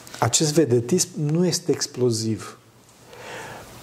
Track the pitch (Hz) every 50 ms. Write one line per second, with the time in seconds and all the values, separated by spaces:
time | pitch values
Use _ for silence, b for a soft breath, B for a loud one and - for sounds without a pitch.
0 | - - - - 131 120 - - 160 151 147 165 151 123 120 120 117 - 185 180
1 | - - - 175 147 143 156 170 185 170 - - - - 135 - - - - 127
2 | 123 123 113 107 110 110 110 92 - - - - - - - - - - - -
3 | B B B B B B B B B B B B B B B -